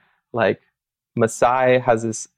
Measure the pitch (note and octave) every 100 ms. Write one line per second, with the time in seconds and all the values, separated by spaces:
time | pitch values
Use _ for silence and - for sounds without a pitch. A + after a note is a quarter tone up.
0 | _ _ _ A#2 G2 F#2+ _ _ _ _
1 | _ - A2+ - B2 B2+ B2+ B2+ B2+ A2+
2 | A2+ G#2+ -